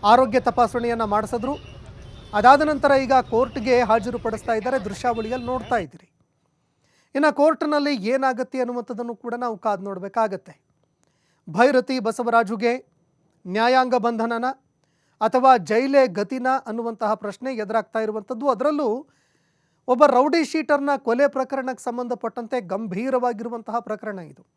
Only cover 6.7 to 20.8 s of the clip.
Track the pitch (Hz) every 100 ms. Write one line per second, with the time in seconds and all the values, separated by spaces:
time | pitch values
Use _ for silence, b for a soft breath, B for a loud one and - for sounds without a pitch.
6.7 | _ _ _ _ 269 302 285 302 320 311
7.7 | 294 285 269 196 262 262 254 254 262 247
8.7 | 247 233 226 240 233 240 240 247 214 220
9.7 | 202 196 185 190 226 220 190 - - _
10.7 | _ _ _ _ _ _ _ - 165 254
11.7 | 269 254 262 220 220 240 233 208 220 233
12.7 | 254 - _ _ _ _ _ 180 196 233
13.7 | 262 254 247 220 233 233 233 247 269 _
14.7 | _ _ _ _ _ 220 254 262 254 160
15.7 | 214 269 277 262 180 202 262 247 262 -
16.7 | 220 233 226 214 214 208 190 254 254 208
17.7 | 226 214 220 220 214 202 240 285 220 262
18.7 | 302 262 233 302 _ _ _ _ _ _
19.7 | _ - 247 294 240 294 339 302 320 -
20.7 | 285